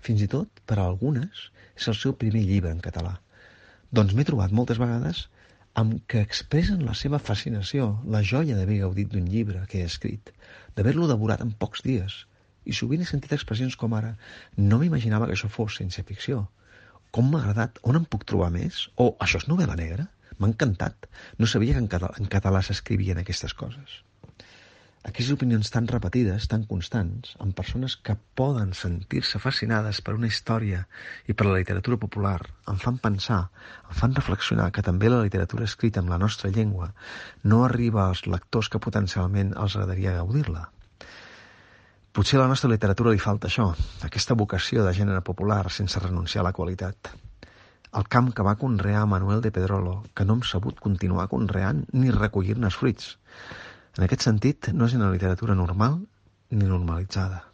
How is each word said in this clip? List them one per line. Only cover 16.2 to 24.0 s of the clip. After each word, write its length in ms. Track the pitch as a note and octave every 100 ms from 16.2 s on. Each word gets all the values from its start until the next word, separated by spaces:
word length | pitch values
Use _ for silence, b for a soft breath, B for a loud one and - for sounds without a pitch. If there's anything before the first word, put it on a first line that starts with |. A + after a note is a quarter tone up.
| - C3 G2+ _ B B B B _
Com 220 | - B2+
m'ha 100 | D#3
agradat, 380 | A2 G#2 A2+ -
on 160 | - C#3+
en 60 |
puc 240 | E3 G#2 -
trobar 240 | G2 F2
més?» 320 | F2 F3 - -
O 180 | - B2 -
«Això 240 | G2+ -
és 60 | -
novel·la 260 | F3 D#3 E2+
negra? 280 | D#2+ F2+ E3 _ B -
M'ha 140 | G2+
encantat! 580 | A2 C3+ F#2+ - - - B B -
No 100 | A2+
sabia 240 | G#2+ A2+
que 100 | C#3+
en 60 | A2 F2
cata-, 180 | F2 -
en 100 | G2+ G2
català 260 | F#2+ F#2+
s'escrivien 580 | F#2+ F#2+ - G#2 F#2+ F2
aquestes 360 | F#2 F#2 - -
coses.» 360 | - B2+ C#3 -